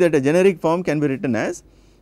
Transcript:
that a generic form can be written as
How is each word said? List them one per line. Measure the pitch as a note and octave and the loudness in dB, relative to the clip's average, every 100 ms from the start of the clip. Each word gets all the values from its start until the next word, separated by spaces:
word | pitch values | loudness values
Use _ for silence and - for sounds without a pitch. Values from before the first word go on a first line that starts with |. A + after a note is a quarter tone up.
that | F3 | 2
a | D3+ | 2
generic | C3+ F3 G3 F3 | 2 2 2 2
form | E3 F3 | -2 -2
can | F3 D3+ | -2 -2
be | D3 | -2
written | C3+ C#3 A2 | -2 -2 -2
as | F#3 F4 - _ _ _ | -4 -8 -16 _ _ _